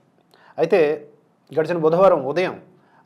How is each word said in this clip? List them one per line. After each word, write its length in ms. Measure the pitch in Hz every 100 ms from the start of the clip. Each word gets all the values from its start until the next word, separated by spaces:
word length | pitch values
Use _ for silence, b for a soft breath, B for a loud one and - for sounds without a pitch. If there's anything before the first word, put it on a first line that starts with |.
| _ _ _ b b -
అయితే, 520 | 165 175 147 151 - _ _ _ - 139
గడిచిన 180 | 156 175
బుధవారం 480 | 156 170 190 165 131
ఉదయం 360 | 151 180 98 - b b b